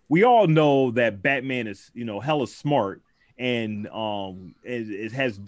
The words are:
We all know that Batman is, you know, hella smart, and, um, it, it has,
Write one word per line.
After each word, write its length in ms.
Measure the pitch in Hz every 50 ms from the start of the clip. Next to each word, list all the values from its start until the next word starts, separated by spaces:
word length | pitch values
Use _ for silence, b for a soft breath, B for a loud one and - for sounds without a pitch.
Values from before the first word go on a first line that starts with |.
| _ _
We 160 | 143 170 208
all 220 | 254 247 233 208 170
know 420 | 156 160 151 147 139 139 135 127 113
that 300 | 123 120 113 101 98 92
Batman 440 | 143 139 135 123 135 131 123 117 107
is, 220 | 98 - - _ _
you 100 | 117 120
know, 140 | 113 104 101
hella 260 | 107 147 156 151 123 110
smart, 540 | - - - 147 147 135 104 95 92 - _ _ _ _ _ _ _ -
and, 500 | 123 127 123 117 113 110 107 104 104 -
um, 640 | - 107 110 107 104 101 98 95 92 95 92 82 - _ _
it, 280 | 107 123 120 113 107
it 220 | 101 95 110 110 110
has, 280 | 135 135 131 107 98 101